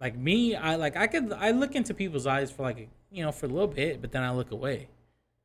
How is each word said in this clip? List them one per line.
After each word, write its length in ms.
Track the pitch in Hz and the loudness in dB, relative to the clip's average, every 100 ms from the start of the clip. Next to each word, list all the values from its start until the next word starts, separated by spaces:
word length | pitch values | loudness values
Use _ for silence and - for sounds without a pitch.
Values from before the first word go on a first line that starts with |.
Like, 160 | 127 120 | -6 -2
me, 380 | 139 220 240 202 | 2 4 4 2
I, 200 | 160 165 | 0 2
like, 220 | 151 175 | 0 2
I 100 | 226 | 2
could, 240 | 330 226 | 2 -2
I 200 | - 214 | 0 2
look 240 | 240 269 277 | 4 2 0
into 180 | 226 | -2
people's 340 | 190 190 143 131 | -2 -2 -2 0
eyes 240 | 135 135 | 0 0
for, 120 | - | -2
like, 140 | 131 117 | -4 -4
a, 80 | 110 - _ | -10 -20 _
you 140 | 190 | -4
know, 80 | 156 | -4
for 140 | - 135 | -2 -2
a 40 | |
little 180 | 151 196 | 0 0
bit, 340 | 143 156 143 | 2 0 -2
but 100 | 117 | -4
then 120 | 131 | -2
I 80 | 127 | 0
look 200 | 127 123 | 0 -2
away. 380 | 107 135 127 135 - _ _ _ _ | -4 -2 -4 -6 -20 _ _ _ _